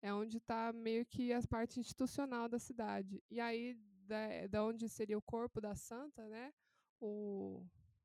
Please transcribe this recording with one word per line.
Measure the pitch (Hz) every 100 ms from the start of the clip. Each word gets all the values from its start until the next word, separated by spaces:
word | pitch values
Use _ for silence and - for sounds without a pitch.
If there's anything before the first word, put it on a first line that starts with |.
é | 202
onde | 202 220 226
tá | - 226 226
meio | 226 226 226 247
que | - 247
a | 240 -
parte | 226 233 254
institucional | 226 - 254 - 277 240 233
da | 233
cidade. | - 233 214 202 190 196 -
E | 226
aí, | 233 233 240 240 208 196 196
da, | 214 220 - 196
da | 214
onde | 220 226 226
seria | - 214 208
o |
corpo | - 226 240 -
da | 208 202
santa, | - 233 294 262 220
né, | 220 262 - _ _ _ _
o, | 214 208 208 196 196 190 185 - - _